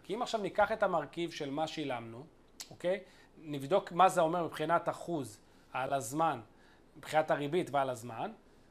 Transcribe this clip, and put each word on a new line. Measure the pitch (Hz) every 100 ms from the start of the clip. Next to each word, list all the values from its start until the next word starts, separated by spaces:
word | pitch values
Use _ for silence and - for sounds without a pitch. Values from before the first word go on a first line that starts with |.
כי | -
אם | 214
עכשיו | - 220
ניקח | 185 - 202
את | 220
המרכיב | 196 170 143 - 170
של | - 139
מה | 143 156
שילמנו, | - 139 123 117 117 160 - - - -
אוקיי? | - 175 202 - - - -
נבדוק | 156 147 135 190 185
מה | 175 185
זה | 170
אומר | 160 175
מבחינת | 156 - 156 170 160
אחוז | - - 165 113 - - - -
על | 127 135
הזמן, | 139 120 147 160 127 107 - - - _ -
מבחינת | - 151 156
הריבית | 147 147 180 160
ועל | 139 135
הזמן, | 120 120 113 185 220 - - -